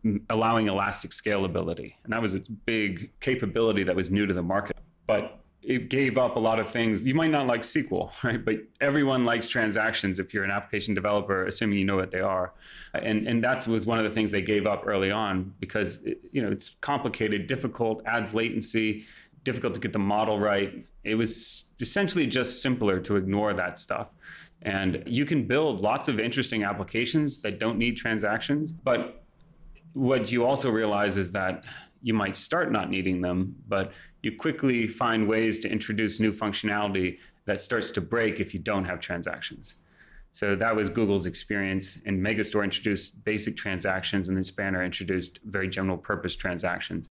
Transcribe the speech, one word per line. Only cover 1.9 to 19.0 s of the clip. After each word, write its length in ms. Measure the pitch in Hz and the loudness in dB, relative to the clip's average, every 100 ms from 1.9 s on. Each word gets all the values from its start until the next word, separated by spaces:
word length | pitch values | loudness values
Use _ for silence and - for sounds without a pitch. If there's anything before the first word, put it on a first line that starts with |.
| - | -16
And 80 | - | -4
that 80 | 113 | -2
was 140 | 110 | 0
its 140 | 92 - | -2 -6
big 640 | 107 - 113 104 87 101 - | -8 -2 0 0 -2 -10 -6
capability 640 | - 127 104 101 113 98 | -2 0 0 2 2 4
that 100 | 90 | 2
was 160 | 90 90 | 2 2
new 160 | 98 101 | 2 2
to 80 | |
the 80 | 90 | 2
market. 340 | 87 98 104 - - _ - | 0 -2 -2 -10 -12 _ 2
But 320 | 107 - - - _ | 2 2 -10 -20 _
it 300 | - 131 107 | -2 -2 0
gave 260 | 131 135 120 | 2 2 4
up 200 | 123 117 | 2 4
a 20 | |
lot 200 | 113 113 | 2 2
of 120 | 107 | 0
things. 360 | 120 113 104 123 | 0 2 2 2
You 80 | |
might 160 | 139 160 | 2 4
not 160 | 151 131 | 2 2
like 140 | 117 | 2
S 140 | - | 2
Q 140 | 156 135 | 0 0
L, 200 | 92 - - | -2 -4 -4
<laughs> 60 | |
right? 180 | 123 113 | -2 0
But 180 | 113 110 - _ | 0 -2 -4 _
everyone 460 | 143 147 139 131 120 | 2 4 4 4 4
likes 200 | 117 110 | 2 0
transactions 720 | 127 110 104 110 110 98 92 | 0 2 2 0 0 0 -2
if 140 | 95 | -2
you're 120 | 104 | -2
an 60 | 98 | 0
application 440 | 101 - 104 98 | -2 -2 -4 0
developer, 500 | 95 101 104 101 95 | 0 2 0 2 0
assuming 340 | 92 - 110 101 | 0 0 2 2
you 60 | |
know 120 | 98 95 | 2 2
what 140 | 92 | 0
they 100 | 92 | 0
are. 340 | 98 92 90 - - - - | 0 0 -2 -8 -20 -20 -8
And, 340 | - 107 107 104 | -4 0 0 0
and 160 | 117 | 0
that 220 | 120 131 113 | 2 0 0
was 180 | 113 | 0
one 140 | 101 113 | 2 0
of 60 | |
the 60 | 107 | 0
things 200 | 113 107 | 2 2
they 100 | 101 | 0
gave 260 | 95 104 101 | 2 2 2
up 180 | 98 - | 0 0
early 240 | 101 95 | 2 2
on 420 | 104 107 92 92 - | 2 0 0 -2 -8
because, 360 | 95 110 95 - | -4 -2 -2 -4
it, 260 | 110 - - | -6 -6 -4
you 80 | 139 | -2
know, 100 | 107 | 0
it's 200 | 101 - - | -2 -6 -8
complicated, 680 | - 143 120 - 107 101 90 | -2 -2 -2 -2 0 0 -2
difficult, 540 | 131 123 - 113 110 - | -4 -4 0 0 0 -2
adds 260 | 117 110 | -2 0
latency, 720 | 110 117 113 104 113 110 107 | 0 0 -2 0 0 0 -2